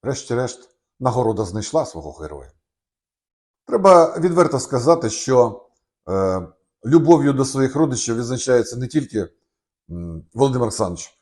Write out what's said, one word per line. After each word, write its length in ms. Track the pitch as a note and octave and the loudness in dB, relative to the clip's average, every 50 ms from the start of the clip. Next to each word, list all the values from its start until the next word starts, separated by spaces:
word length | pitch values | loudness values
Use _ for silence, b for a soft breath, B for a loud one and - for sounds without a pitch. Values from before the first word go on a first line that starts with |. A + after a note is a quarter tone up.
| - | -6
Врешті-решт, 680 | A#2 C#3+ - - - A#2+ A#2+ B2+ B2 - - - _ _ _ _ _ _ _ | -8 -8 -8 -6 -4 -4 -2 -2 -4 -8 -12 -20 _ _ _ _ _ _ _
нагорода 440 | B2+ B2+ A2+ B2 B2 A2 A2 G2 A2 | -4 -2 -2 0 -2 -2 -2 -2 -4
знайшла 420 | F2+ E2+ G#2+ G#2+ - - D#3+ C#3+ | -4 -6 -8 -8 -4 -4 -4 -4
свого 260 | - - E2 D2+ D2+ D2 | -4 -8 -14 -14 -14 -14
героя. 400 | - D#2 D2+ D2+ C#2 B1+ B1 _ _ _ _ _ _ _ _ _ _ _ _ _ _ _ _ _ _ _ _ _ _ _ | -14 -14 -14 -14 -16 -18 -20 _ _ _ _ _ _ _ _ _ _ _ _ _ _ _ _ _ _ _ _ _ _ _
Треба 520 | - - A3 F#3+ G3 F#3 F3 E3 D#3+ - E3+ | -4 -4 2 6 8 8 8 6 4 2 -2
відверто 420 | D#3+ F3+ E3+ F3 F3 - - C3+ | -2 0 2 2 2 2 2 -4
сказати, 500 | - - - B2 A#2 D3 E3+ E3 C#3 A2 | -6 -4 -4 -2 2 2 2 2 0 -6
що, 560 | - - - - C3 B2+ B2 A#2 G2+ - - _ _ _ _ _ _ _ _ - | -6 -6 -4 0 4 4 4 2 0 -10 -18 _ _ _ _ _ _ _ _ -6
е, 400 | F#2 F#2+ F#2+ F#2+ F#2 F#2+ F2 D#2+ _ _ _ _ _ _ - | -4 -2 0 0 -2 -4 -6 -10 _ _ _ _ _ _ -4
любов'ю 480 | A2+ C#3 E3+ D3 D3+ E3+ D3+ C#3 C#3+ C#3 | 4 4 4 6 6 6 6 6 2 0
до 120 | C3 C3+ | 0 -2
своїх 320 | C3 - C3+ C3+ C3 C3 | -2 0 0 0 0 2
родичів 400 | C#3+ D#3+ D3 C3 G#2+ - - A#2 | 0 0 0 0 -6 -4 -4 -4
відзначається 600 | A2+ B2 A#2 B2+ A#2+ - C3 B2+ A#2+ A#2 - A#2+ | -4 -4 -6 -6 -6 -2 2 2 2 2 0 -6
не 120 | B2 B2+ A#2+ | -10 -10 -2
тільки, 400 | - D3+ C3+ - - G#2+ G2 - _ _ _ _ _ _ _ _ _ _ _ _ | -2 -2 -4 -2 -6 -6 -6 -6 _ _ _ _ _ _ _ _ _ _ _ _
м, 340 | E2 F2 E2+ E2+ E2 D#2+ E2 _ _ | -12 -12 -10 -10 -12 -12 -14 _ _
Володимир 280 | A2+ C3 C#3 B2+ B2+ A#2+ | 0 0 2 2 0 -2
Олександрович. 560 | G#2+ - - A2 F2+ F2 E2 - - _ _ | -2 -2 -4 -4 -4 -6 -10 -14 -20 _ _